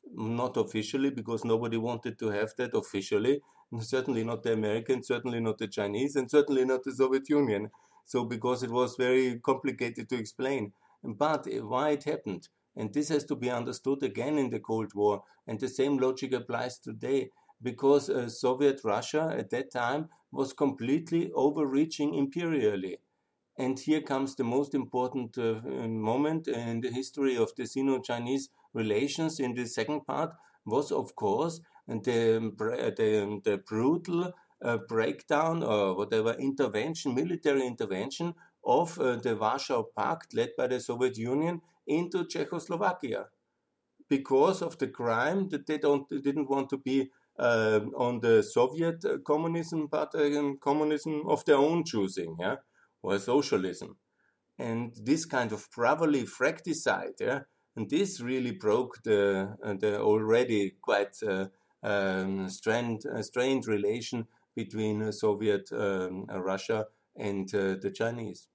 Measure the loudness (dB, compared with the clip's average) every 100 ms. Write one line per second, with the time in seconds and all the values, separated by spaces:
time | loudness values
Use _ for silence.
0 | -16 -6 -4 -2 0 0 -2 -2 -2 0
1 | 0 -2 -4 -4 2 2 2 -2 -2 -4
2 | -8 -4 -2 -2 -2 -4 -2 -2 -2 -6
3 | 0 2 2 0 _ _ _ -10 -2 -2
4 | 0 -2 -2 -4 0 0 2 -2 0 -2
5 | 0 -2 0 -2 -2 -2 -4 -2 -2 0
6 | 0 0 4 4 6 2 2 2 -2 0
7 | 2 2 2 2 4 0 -2 _ _ _
8 | -4 -2 -2 -2 -2 -2 0 2 0 2
9 | 4 4 4 0 0 0 0 -2 -4 -6
10 | -6 -6 -6 -4 -2 -2 -4 _ _ _
11 | -12 0 0 0 -2 -6 -2 0 2 0
12 | -2 -4 -4 -8 -10 _ _ -8 -4 -2
13 | 0 0 0 -2 -2 -2 -4 -4 -2 0
14 | -2 -2 0 0 0 -2 -2 -2 -2 2
15 | 2 2 -4 _ -10 -6 -4 0 2 4
16 | 2 0 -2 -4 -2 -4 -4 -8 -12 -8
17 | 0 0 0 _ _ _ -8 0 6 6
18 | 4 -2 -2 0 0 4 2 2 0 0
19 | 0 -2 0 -2 -4 -4 -4 -2 0 -2
20 | -4 _ _ -4 -4 0 -2 0 0 0
21 | 0 -2 0 2 2 2 0 2 0 0
22 | -2 0 -2 -2 -2 2 2 2 -4 -8
23 | _ _ _ _ _ -4 -2 0 2 0
24 | 2 -2 -2 -2 0 2 0 -2 -2 -2
25 | -2 -4 -6 -2 -2 -2 -4 -6 -4 -2
26 | 0 2 2 0 -2 -4 -2 -2 -2 -4
27 | -6 0 0 2 0 -2 -6 -2 0 0
28 | -2 -4 -2 -4 -4 _ _ -4 0 2
29 | 0 0 -2 0 -2 -2 -4 -4 -2 -4
30 | -4 -4 -4 -6 -20 _ -2 0 0 -2
31 | -4 -2 0 2 0 -4 -16 -20 -8 -4
32 | 0 2 4 4 0 -2 -4 0 -2 2
33 | 2 2 0 -2 0 0 -2 2 2 2
34 | 0 -2 -2 -8 _ _ -2 -2 -2 0
35 | 0 -4 -2 0 2 0 2 2 2 0
36 | 0 2 2 0 -2 0 0 0 -2 -4
37 | -2 -2 -2 0 2 2 0 -4 -4 -2
38 | -4 -4 -6 -6 -20 _ 2 2 2 0
39 | 0 0 -2 0 0 -2 -2 -2 -2 -4
40 | -2 -4 -4 -2 -2 -2 -2 -2 -4 0
41 | 0 0 -2 0 0 -4 _ _ -2 -2
42 | 0 -4 -4 -4 -4 -6 -6 -2 0 -2
43 | -6 -6 -8 _ _ _ _ _ _ _
44 | _ -2 2 4 4 4 -4 -4 -6 -2
45 | -2 0 0 0 -2 -4 -4 0 2 2
46 | 0 -2 -2 -2 0 0 0 -4 0 0
47 | 0 _ _ 0 2 4 6 4 2 -2
48 | -2 2 6 6 6 4 2 2 -2 0
49 | -2 -2 0 0 2 -2 -2 -4 -2 -2
50 | -2 0 2 2 -2 -2 0 2 2 0
51 | -2 -4 0 0 6 6 6 2 0 -2
52 | -2 -2 -8 -4 -4 -4 _ _ _ _
53 | -2 -2 2 2 4 0 0 -6 -12 -16
54 | _ _ _ _ _ -8 -4 -4 -4 -6
55 | 0 0 2 -2 -2 -4 -10 0 2 4
56 | 4 2 0 0 0 0 -6 -2 0 -2
57 | -4 -4 -2 -2 -6 _ _ -8 -2 0
58 | 0 -2 -4 -2 -2 -2 2 2 0 -6
59 | 2 4 4 2 -2 -6 -6 0 0 2
60 | 4 4 6 4 4 2 0 _ 0 0
61 | 0 -4 -2 -2 -2 _ _ _ -2 0
62 | 0 0 -2 -2 -4 -4 0 0 0 -4
63 | -4 -6 -4 0 2 0 0 0 0 -2
64 | -4 -6 -6 _ _ -8 -6 -2 -2 0
65 | -2 0 0 2 2 2 0 -2 0 0
66 | -2 -6 -8 -6 -2 -4 -2 -2 -2 _
67 | _ -8 -4 -4 -2 0 0 0 -4 -2
68 | -4 -2 -8 -12 -20